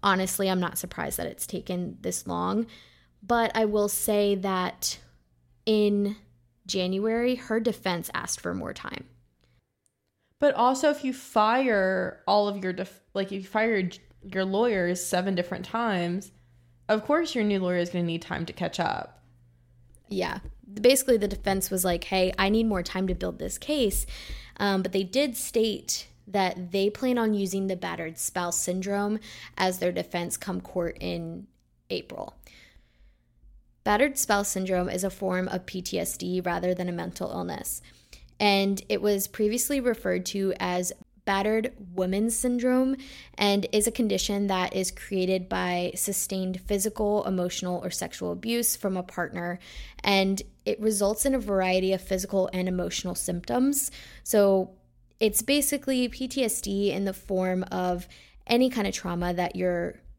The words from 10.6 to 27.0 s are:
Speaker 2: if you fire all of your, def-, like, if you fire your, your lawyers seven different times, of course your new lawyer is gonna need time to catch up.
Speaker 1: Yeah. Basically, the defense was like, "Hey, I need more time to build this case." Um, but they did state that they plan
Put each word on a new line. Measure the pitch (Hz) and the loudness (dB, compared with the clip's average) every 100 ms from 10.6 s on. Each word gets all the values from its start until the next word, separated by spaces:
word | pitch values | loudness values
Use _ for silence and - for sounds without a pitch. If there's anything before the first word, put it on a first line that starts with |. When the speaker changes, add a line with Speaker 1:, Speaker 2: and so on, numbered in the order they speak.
| 247 262 302 | 4 6 2
Speaker 2:
if | 294 | 2
you | 262 | -2
fire | 254 - 220 214 247 262 208 190 185 180 - - | -4 0 4 4 4 4 4 4 2 -2 -4 2
all | 208 208 | 4 4
of | 202 | -2
your, | 185 | -4
def-, | 180 185 - _ | -4 -8 -10 _
like, | 196 190 | -4 -4
if | 196 | -6
you | 190 | -2
fire | 220 226 214 | 0 2 2
your, | 180 - - - | 0 -4 -20 -20
your | 196 190 | -6 -2
lawyers | 190 196 240 196 175 180 | 0 2 2 2 2 0
seven | - 180 190 | 0 0 2
different | 185 175 - | 0 -2 -4
times, | 185 226 233 185 175 180 - - _ - _ _ - | -4 -2 0 0 0 -4 -6 -20 _ -20 _ _ 0
of | 214 | 0
course | 214 302 330 | 4 2 2
your | 254 | 0
new | 208 202 | 2 2
lawyer | 180 180 | 2 0
is | 175 | 0
gonna | 180 | 0
need | 175 170 | 0 -2
time | - 165 165 | -4 -6 -6
to | |
catch | - 170 - | -4 -4 -2
up. | 170 - - - _ _ - _ _ - - - _ | -2 -2 -6 -16 _ _ -20 _ _ -20 -20 -20 _
Speaker 1:
Yeah. | 196 180 - - - - | -4 -4 -4 -10 -16 -14
Basically, | 202 233 269 269 226 | 4 6 6 4 2
the | 196 | 2
defense | 196 - 190 - | -2 -2 -2 0
was | 190 | 0
like, | 185 170 | 0 0
"Hey, | - 190 185 - | 0 2 2 2
I | 196 | 2
need | 220 226 | 4 2
more | 196 | 0
time | 175 185 190 | -2 -2 -2
to | |
build | 180 180 - | -2 -4 -6
this | 180 - | -8 -8
case." | - 302 220 - - - - - - - | -2 0 2 0 -4 -10 -12 -12 -14 -4
Um, | 202 190 | 0 2
but | 190 | 2
they | 190 | 0
did | 185 254 294 226 | 0 0 0 -2
state | - 233 220 202 - - - - - | -2 2 2 0 -4 -6 -6 -20 -4
that | 196 185 180 180 | 0 0 -2 -4
they | 196 196 | 0 0
plan | 208 | 2